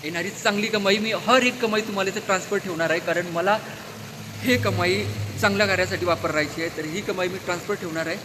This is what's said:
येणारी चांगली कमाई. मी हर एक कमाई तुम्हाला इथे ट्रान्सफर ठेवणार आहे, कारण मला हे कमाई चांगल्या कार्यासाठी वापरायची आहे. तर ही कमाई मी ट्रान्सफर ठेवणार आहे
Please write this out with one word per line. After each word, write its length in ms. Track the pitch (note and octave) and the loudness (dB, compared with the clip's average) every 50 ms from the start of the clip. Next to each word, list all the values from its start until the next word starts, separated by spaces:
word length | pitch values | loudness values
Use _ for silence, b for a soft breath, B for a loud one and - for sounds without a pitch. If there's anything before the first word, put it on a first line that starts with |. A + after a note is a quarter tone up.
| - | -6
येणारी 260 | D3+ F3 E3+ F3 G3 | -4 -4 -2 -4 -4
चांगली 380 | G3+ - - A3+ G3+ G3+ G#3 A3 | -6 0 0 0 2 2 0 0
कमाई. 300 | A3 G#3+ G3 G3 G3 A3 | 0 2 4 4 2 2
मी 140 | G#3 A3 | 2 0
हर 300 | G#3+ F3 D3 F#3+ B3 C4 | -2 -2 2 6 6 6
एक 200 | B3 B3 B3 - | 6 4 2 2
कमाई 200 | A#3+ A3 G#3+ G#3+ | 0 2 2 0
तुम्हाला 280 | G#3+ G#3+ G3+ G3 F#3+ F#3+ | 0 0 -2 0 0 0
इथे 100 | F#3+ G#3+ | -2 -4
ट्रान्सफर 380 | G3 - G3 F#3 F3 - G3+ G3 | 0 0 0 0 2 0 -2 -2
ठेवणार 320 | F#3+ G3 E3+ D#3+ E3 D#3+ | -2 -2 -2 0 2 2
आहे, 100 | D#3+ F3 | 2 2
कारण 260 | F3 E3+ E3 E3+ F3 F3 | 2 0 0 0 0 -2
मला 300 | E3+ E3+ F3 G3 G#3 A3 - - - - - - - - - - - - - - - - | -2 0 2 2 2 2 0 -6 -12 -12 -12 -14 -14 -14 -14 -14 -14 -14 -14 -12 -12 -4
हे 160 | - C4 B3 B3 | 0 2 2 2
कमाई 480 | B3 G#3+ F3+ F3+ F3 F3+ F#3 G3+ G#3 - - - - - - - | 2 2 2 2 2 2 2 2 0 -2 -4 -4 -6 -6 -4 0
चांगल्या 260 | A3 G#3 G3+ G3 G#3 G3 | 2 2 4 4 4 4
कार्यासाठी 380 | F#3+ F3+ F#3 F#3 F#3+ E3+ F3 | 4 2 2 0 0 -2 2
वापरायची 560 | F3+ E3 D#3+ - E3 D3+ D3+ D3+ C#3 - D#3+ | 2 2 2 0 0 2 2 0 0 -2 -4
आहे. 160 | E3 E3+ E3 - | -4 -4 -4 -4
तर 80 | D#3 | -6
ही 160 | D#3 D#3+ G3+ | -4 -4 -4
कमाई 260 | G3+ G#3+ G3 F#3 F3+ F3+ | -2 -2 -2 0 -2 -2
मी 100 | F3+ F#3+ | -2 -4
ट्रान्सफर 360 | - - F3+ E3+ E3 - G#3 | -4 -4 -4 -4 -2 -4 -4
ठेवणार 340 | - F#3 F3 D#3 E3 D#3+ D#3+ | -4 -4 -6 -4 -4 -4 -4
आहे 80 | E3+ G3+ | -4 -6